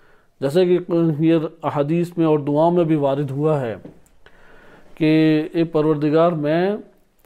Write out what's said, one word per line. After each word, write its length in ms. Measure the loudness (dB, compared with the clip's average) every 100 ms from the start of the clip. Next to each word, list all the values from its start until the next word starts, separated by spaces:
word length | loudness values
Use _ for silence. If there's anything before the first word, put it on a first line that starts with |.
| _ _ _ -8
جیسے 240 | -4 0 2
کہ 120 | 0 0 0 0 0
یہ 160 | 0 0 -2 -6
احادیث 480 | -6 -4 -2 -2 -4 -2
میں 80 | 0
اور 140 | 0
دعاؤں 320 | 0 2 2
میں 120 | 2
بھی 120 | 2 0
وارد 360 | 0 -2 -4
ہوا 300 | -4 -2 -2
ہے 140 | -4 -8 -14 -20 _ _ -20 -20 -20 -20 -20 -20 -20 -2
کہ 460 | 2 4 4 2 0
"اے 100 | -2
پروردگار، 680 | -2 0 0 0 0 2 2
میں، 400 | 0 -2 0 -2 -4 -10 _ _ _